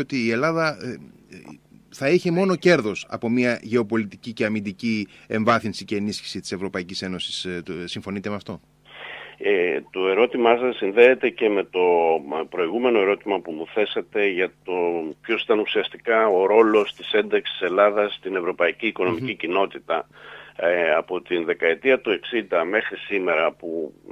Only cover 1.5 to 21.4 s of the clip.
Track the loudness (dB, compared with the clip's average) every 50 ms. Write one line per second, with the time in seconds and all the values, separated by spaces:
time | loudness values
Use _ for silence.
1.5 | -20 -20 _ _ -20 -20 _ _ -10 -4 0 2 2 2 2 2 0 2 2 2
2.5 | 2 2 4 4 6 4 4 0 -4 -6 -8 -10 -10 -6 -2 0 2 2 2 2
3.5 | 0 -2 -4 0 0 0 2 2 0 -2 -2 -4 -8 -14 -14 -10 -6 -4 -2 -2
4.5 | -2 -2 -4 -6 -8 -6 -2 -2 -2 -2 -4 -6 -12 -18 -10 -6 -2 0 2 2
5.5 | 2 2 0 -4 -8 -8 -8 -4 -4 -2 -2 -2 -4 -6 -8 -10 -10 -10 -8 -8
6.5 | -8 -6 -6 -6 -6 -6 -8 -8 -8 -8 -8 -6 -6 -6 -8 -8 -8 -8 -8 -8
7.5 | -8 -8 -8 -10 -10 -10 -10 -10 -10 -10 -8 -8 -8 -6 -6 -6 -8 -8 -10 -12
8.5 | -14 -14 _ _ _ _ _ -20 -20 -18 -18 -16 -16 -16 -18 -18 -12 -4 0 0
9.5 | 2 2 2 0 0 -2 -6 -8 -6 -2 0 2 2 4 2 2 2 2 4 4
10.5 | 4 4 2 -2 -4 -2 -4 0 6 8 8 8 8 4 0 -2 -2 2 0 2
11.5 | 2 2 0 -2 0 2 4 4 6 4 4 4 2 2 0 -4 -6 -6 -6 -6
12.5 | -4 -2 -2 -2 0 0 2 2 4 4 4 4 2 0 0 -2 -2 -2 -2 -6
13.5 | -8 -8 -8 -6 -2 -2 -2 -2 -2 -6 -6 -4 -2 0 0 0 0 0 -2 -2
14.5 | -4 _ -8 -4 -2 0 0 0 0 -2 -4 -6 -10 _ -4 -4 -4 -2 0 0
15.5 | 2 2 2 0 0 -2 -2 -4 -6 -8 -4 0 2 2 4 4 4 4 4 4
16.5 | 6 6 6 6 6 4 2 2 -4 -12 -6 -2 0 0 0 2 0 -2 0 -2
17.5 | -8 -4 -4 0 4 4 4 4 4 2 0 -2 -2 -8 -8 -4 -4 -2 -2 -2
18.5 | 0 0 0 0 0 0 -4 -4 -2 0 0 0 0 -2 -4 -6 -8 -6 -6 -2
19.5 | 0 0 0 -2 -4 -8 -6 -4 -4 -4 -4 _ _ -20 -20 -20 -20 -20 -20 -18
20.5 | -8 -2 0 0 2 2 2 2 2 2 0 -2 -6 -6 -4 -2 -2 -2